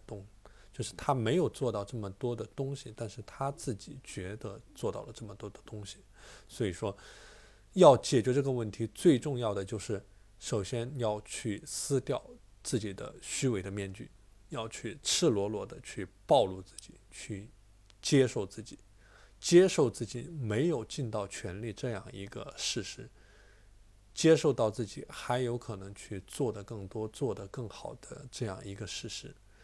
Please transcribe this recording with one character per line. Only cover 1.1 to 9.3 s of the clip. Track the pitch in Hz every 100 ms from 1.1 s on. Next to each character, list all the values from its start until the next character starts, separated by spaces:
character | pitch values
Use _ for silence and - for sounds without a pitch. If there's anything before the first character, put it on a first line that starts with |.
没 | 135 110
有 | 170 131
做 | - 127
到 | 104
这 | 101 117
么 | 101
多 | 95 123
的 | 113 98
东 | - 135
西， | 139 - 110
但 | 110
是 | - -
他 | - 139
自 | 143 -
己 | 101 - 135
觉 | - - 92 107
得 | 107 104 - -
做 | 110
到 | 104
了 | 104
这 | - 104
么 |
多 | 98 104
的 | - -
东 | 107
西。 | 98 - - - - - -
所 | -
以 | 104
说， | 85 104 - - - - - - - -
要 | 190 160 120
解 | - 127
决 | 117
这 | 131
个 | 135
问 | 123 110
题， | - 113
最 | - 180 127
重 | 151